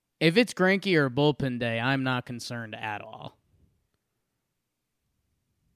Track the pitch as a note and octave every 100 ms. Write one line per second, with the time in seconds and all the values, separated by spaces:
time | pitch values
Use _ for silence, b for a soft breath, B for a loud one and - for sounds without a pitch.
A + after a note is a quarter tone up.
0 | _ - D#3+ F#3 A#3 - F#3 G3 G3 D#3+
1 | C3+ B2 D3 C#3+ C3+ A#2+ A#2+ A2+ B2 C3+
2 | C3 B2 - A#2+ - A#2+ A2+ A2 A2+ G#2
3 | G#2+ - - _ _ _ _ _ _ _
4 | _ _ _ _ _ _ _ _ _ _
5 | _ _ _ _ _ _ _